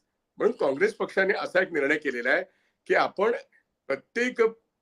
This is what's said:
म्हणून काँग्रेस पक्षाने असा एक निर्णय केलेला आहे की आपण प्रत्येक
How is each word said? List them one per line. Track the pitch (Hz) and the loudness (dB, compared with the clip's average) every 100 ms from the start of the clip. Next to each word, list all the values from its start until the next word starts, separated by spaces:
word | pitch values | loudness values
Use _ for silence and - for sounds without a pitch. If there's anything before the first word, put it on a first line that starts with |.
| _ _ _ - | _ _ _ -2
म्हणून | 196 - | -2 0
काँग्रेस | 151 139 208 | -2 0 -2
पक्षाने | - 185 196 190 | -2 -4 0 0
असा | 214 143 180 | 0 0 0
एक | 185 | 0
निर्णय | 160 139 156 | 0 0 0
केलेला | 147 123 120 | -2 -2 0
आहे | 160 - _ _ _ - | 0 -2 _ _ _ 0
की | |
आपण | 156 131 - 220 - - _ _ _ - | 2 2 0 0 0 -8 _ _ _ -6
प्रत्येक | 139 - 233 247 247 226 226 _ _ | -6 -6 -4 -2 2 0 0 _ _